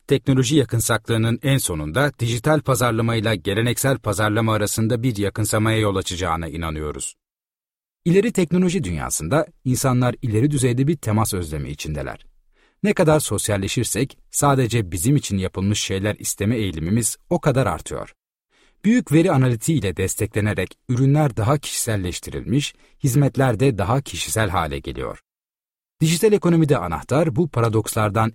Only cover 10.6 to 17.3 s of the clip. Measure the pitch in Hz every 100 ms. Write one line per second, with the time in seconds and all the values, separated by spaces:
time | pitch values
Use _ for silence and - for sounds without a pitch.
10.6 | 123 120 139 170 110 107 107 92 80 76
11.6 | 67 73 80 73 67 53 - _ _ _
12.6 | _ _ 202 - - 151 - 104 - 101
13.6 | 95 131 110 - 131 - _ - 143 135
14.6 | 117 117 90 85 107 147 - 98 90 -
15.6 | 98 104 - 95 104 - - - 101 120
16.6 | 98 78 80 117 113 - -